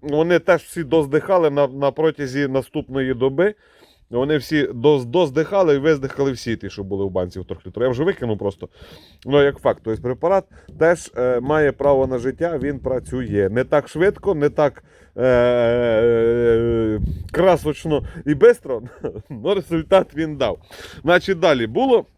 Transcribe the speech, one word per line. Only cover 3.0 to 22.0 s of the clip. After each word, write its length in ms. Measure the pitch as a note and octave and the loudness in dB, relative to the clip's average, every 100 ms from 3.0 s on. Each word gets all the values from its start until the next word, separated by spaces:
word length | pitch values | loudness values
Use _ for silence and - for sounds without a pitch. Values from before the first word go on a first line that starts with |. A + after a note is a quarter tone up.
| C3 | -4
доби. 400 | B2+ C3 C3+ F#3+ G#3 _ _ _ _ _ | 0 -2 2 0 -2 _ _ _ _ _
Вони 260 | A#2 C3+ D3+ | -4 0 -2
всі 300 | A#2+ D#3 C#3 | 0 -2 -2
доз-, 380 | B2 B2+ D3 | 0 2 2
доздихали 680 | A#2+ C#3 E3 C3 D#3 G3 F3+ | 0 0 0 0 -2 0 2
і 40 | C#3+ | 2
виздихали 540 | D3 D3+ C3 - C#3 | 2 0 -2 -4 -4
всі 240 | B2 - A2 | -2 -6 -6
ті, 140 | F#2+ | -8
що 140 | - | -12
були 200 | F#2+ G2 | -8 -6
в 60 | G2 | -4
банці 300 | F#2 F2+ F#2+ | -4 -6 -8
в 40 | |
трьохлітровій. 400 | F2+ E2+ - F#2+ | -14 -14 -14 -4
Я 60 | B2 | -2
вже 140 | B2 | 0
викинув 340 | E3 G3 B2 G#2 | -2 -4 -4 -4
просто. 300 | G2+ - F#2 _ - - - _ - | -6 -8 -16 _ -20 -20 -20 _ 0
Ну, 160 | C#3+ | 2
як 160 | C#3+ C#3 | 2 2
факт, 220 | C3+ G#2 | -2 -2
тобто 180 | - A2 | -4 -6
препарат 420 | B2 B2 D#3+ G3 F#3 - - - | -6 -4 0 -2 -2 -20 -20 0
теж, 320 | D#3+ E3+ - - | 2 2 -4 -4
е, 240 | B2+ B2 | -2 -2
має 320 | B2+ D#3 D3 | 0 0 0
право 340 | - C#3+ C#3 C3 | 0 2 2 2
на 120 | C3 | -2
життя, 400 | A#2+ B2+ E3 D#3+ | -4 -4 -4 -4
він 160 | C3+ C#3 | -4 -6
працює. 720 | C3 B2+ - B2+ A#2+ G2+ G2 | -4 -4 -4 -8 -4 0 0
Не 120 | A2 | 0
так 240 | B2+ D3+ - | 0 0 0
швидко, 460 | D#3 F#3 G3 G3 | 0 0 0 -4
не 140 | E3+ C#3+ | 0 0
так, 360 | - D3 - _ _ _ - | 2 0 -2 _ _ _ -2
е, 1800 | B2+ B2 B2 B2 A#2 A#2+ A#2+ A2 A#2 A#2 A#2 A#2+ A#2+ A2+ A#2 A#2 A2+ G#2+ - - - | 2 4 4 2 2 2 2 2 4 4 2 2 2 2 2 0 0 -2 -4 -6 -8
красочно 680 | - F#3 E3 - C#3 E3+ D3 C#3 - C3+ | 0 2 2 0 -6 -2 -4 -4 -10 -4
і 80 | |
бистро, 480 | D3 A3 A#3+ - A#2+ A#2+ - C#3 | 4 4 4 -2 -8 -8 -12 -10
<laughs> 140 | F#2+ - B2 | -10 -14 -8
але 100 | B2+ | -2
результат 600 | G3 - E3 D#3 F#3+ - | -2 -2 -6 2 2 2
він 220 | C#3+ D#3+ D3 | -6 -8 -2
дав. 220 | B2+ F#2 - - - - | -4 -4 -12 -20 -20 -8
Значить, 360 | D3+ F3+ - F#3 | 2 2 2 0
далі 280 | E3+ C#3 A2+ | 2 2 0
було. 380 | C3 C4+ A#3 | 0 2 2